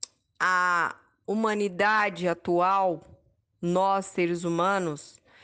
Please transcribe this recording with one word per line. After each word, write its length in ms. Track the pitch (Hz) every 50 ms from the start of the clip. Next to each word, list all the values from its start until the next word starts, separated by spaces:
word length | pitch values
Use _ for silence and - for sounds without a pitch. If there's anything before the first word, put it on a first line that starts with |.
| - - _ _ _ _ _ -
A 580 | - 180 185 180 180 180 175 170 165 - - - _ _ _ _ _
humanidade 1040 | - 196 220 220 220 214 208 208 202 180 175 196 208 214 214 208 208 185 170 180 180
atual, 800 | 170 170 - - 175 175 175 185 196 196 190 185 170 156 - - - - _ _ _ _ _ _ _ -
nós 460 | - 175 175 180 190 196 196 196 190
seres 380 | - - - 175 170 175 170 175
humanos, 760 | 170 170 165 170 190 202 196 185 165 147 147 - - - - _ _ - -